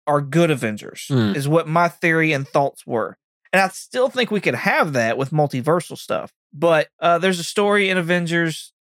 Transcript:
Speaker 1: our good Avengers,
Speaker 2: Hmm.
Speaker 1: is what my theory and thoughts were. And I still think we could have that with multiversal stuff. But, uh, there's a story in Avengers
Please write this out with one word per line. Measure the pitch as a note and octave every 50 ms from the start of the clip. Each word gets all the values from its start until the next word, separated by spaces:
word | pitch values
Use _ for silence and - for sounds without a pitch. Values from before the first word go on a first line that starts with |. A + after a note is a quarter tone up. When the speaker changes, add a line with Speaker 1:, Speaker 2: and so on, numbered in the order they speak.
| -
Speaker 1:
our | - D3 C#3+
good | C#3+ C#3 C3 E3 E3+ D#3+
Avengers, | D3+ B2+ B2 A2+ G#2+ G#2 G#2 - - - - -
Speaker 2:
Hmm. | C#3 B2+ A2+ G#2 G2
Speaker 1:
is | D3 C3+ C#3+
what | D#3 E3 D#3+ D3+
my | D#3 E3+ F3 E3+
theory | - - - E3+ D#3+ D#3+ D#3+ D#3 D#3
and | C3+ C3+ -
thoughts | - D3+ C#3+ C#3 - - -
were. | - B2+ A2+ G#2 - - _ _ _ _ _ _ _ -
And | F#3
I | G3 F#3
still | - - - - - B3+ B3 C4+
think | - B3 A#3+ -
we | G#3 G3+
could | - E3+ B2
have | - - G3 B3 D#4 C4 E3 C#3
that | B2+ A2+ A2+ A2+ A#2+
with | C3+ C3
multiversal | D#3 D3+ D3 C#3+ - C3 A#2+ C#3 E3 F3+ - - C#3 -
stuff. | - - - D#2+ - - _ _ _ _ -
But, | C#3+ D#3+ E3+ E3 D#3 D3+ - _ -
uh, | D#3+ E3+ E3+ E3+
there's | E3+ F#3+ F#3+ E3+
a | E3
story | - - - G3+ G#3 G3+ G#3 G3+ F#3+
in | F#3+ F#3
Avengers | E3+ D#3+ F3+ F3 F3 E3 E3+ E3+ E3+ D#3+ D#3 - - - _ _